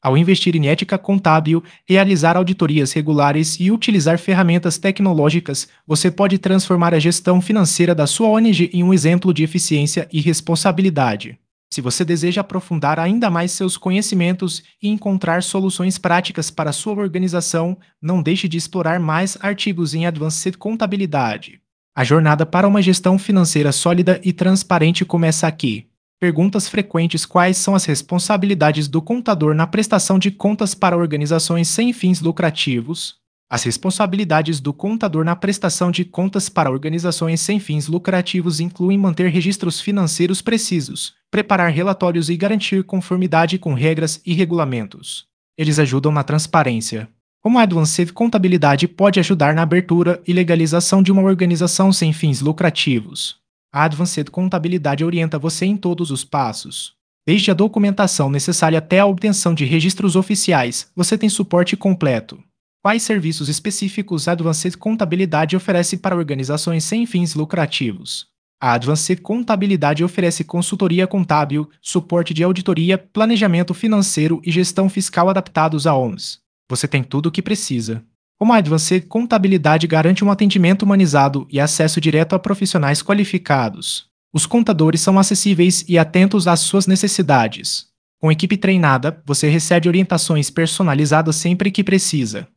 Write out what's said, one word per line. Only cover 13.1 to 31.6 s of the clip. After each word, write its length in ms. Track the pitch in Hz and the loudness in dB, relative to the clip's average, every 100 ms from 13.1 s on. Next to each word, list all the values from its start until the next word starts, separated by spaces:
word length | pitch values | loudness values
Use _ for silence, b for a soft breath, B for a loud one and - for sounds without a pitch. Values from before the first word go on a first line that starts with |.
| 220 233 | 0 0
mais 220 | 170 175 | 0 -2
seus 240 | - 190 - | -2 -4 -4
conhecimentos 880 | 190 185 208 190 175 180 185 160 b b | -2 -2 0 0 0 0 -4 -8 b b
e 60 | 202 | -4
encontrar 520 | 214 208 190 190 170 | -4 -2 -2 0 -2
soluções 580 | 180 196 190 180 185 185 | -2 -2 -2 -2 -2 -2
práticas 520 | 185 175 180 185 156 | 0 0 0 -6 -8
para 220 | - 156 | -4 -4
sua 220 | 139 - | -4 -6
organização, 840 | 202 202 175 185 175 170 165 165 185 b b | -4 -4 -2 -2 -2 -2 -2 -2 -6 b b
não 200 | 151 185 | -2 0
deixe 280 | 151 185 185 | 0 0 -2
de 100 | 165 | -4
explorar 400 | 160 185 160 175 | -6 -4 -2 0
mais 400 | 160 156 190 - | 0 -2 -2 -4
artigos 540 | 196 196 - 175 165 | -6 -4 -4 -2 -2
em 100 | 156 | -2
Advanced 520 | 170 160 156 156 190 180 | -4 -2 -4 -4 -6 -6
Contabilidade. 1000 | 202 220 220 196 190 147 120 107 - - _ _ _ | -6 -4 -4 -2 -2 -2 -2 -4 -12 -20 _ _ _
A 80 | - | -4
jornada 420 | 127 151 156 151 | 2 4 4 2
para 220 | 160 175 196 | 0 2 2
uma 160 | 202 | 4
gestão 340 | 190 180 185 190 | 4 2 2 0
financeira 500 | 190 190 165 156 147 | 2 2 2 2 0
sólida 500 | 139 170 175 180 185 | 0 0 2 2 2
e 80 | 185 | 0
transparente 720 | 180 185 190 - 175 156 170 | 0 2 0 2 2 2 0
começa 420 | 185 170 165 156 165 | -2 0 0 0 -2
aqui. 400 | 156 135 110 - _ _ _ | -2 -4 -4 -10 _ _ _
Perguntas 480 | 180 151 185 202 - | -2 2 0 0 -4
frequentes: 580 | - 202 170 165 160 - | -4 -2 0 0 -2 -2
quais 300 | 180 180 185 | 2 2 2
são 180 | - | 0
as 100 | 196 | 0
responsabilidades 1000 | 185 143 - 180 180 208 196 196 151 151 147 | 0 -4 -2 -4 0 0 0 2 2 2 -2
do 160 | 160 | -4
contador 520 | 160 240 233 196 151 | -4 -6 -2 0 0
na 120 | 151 165 | 0 0
prestação 540 | 202 214 208 - 190 | -2 0 0 2 0
de 100 | 202 | 0
contas 420 | 196 202 208 202 | -2 -2 -2 -4
para 240 | - 190 175 | -2 0 0
organizações 720 | 170 147 147 165 156 170 | 0 -2 0 -2 0 0